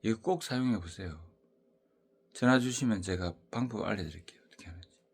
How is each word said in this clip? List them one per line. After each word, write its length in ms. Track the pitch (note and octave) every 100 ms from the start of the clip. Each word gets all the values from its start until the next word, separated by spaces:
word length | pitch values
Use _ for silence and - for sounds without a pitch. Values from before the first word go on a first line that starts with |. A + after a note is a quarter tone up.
이거 180 | A2 A2+
꼭 220 | - F3+
사용해 360 | - B2+ B2+ G#2+
보세요. 380 | E2+ - F#2 D#2 - _ _ _ _ _ _ _ _ _ _
전화 260 | - B2 B2+
주시면 420 | B2 B2 B2+ G#2
제가 320 | F#2 F2+ F2 E2+ _
방법 360 | A#2 B2 A2+ -
알려드릴게요. 560 | G2+ D#2+ E2 - - _
어떻게 200 | - -
하는지. 220 | F2 - _ _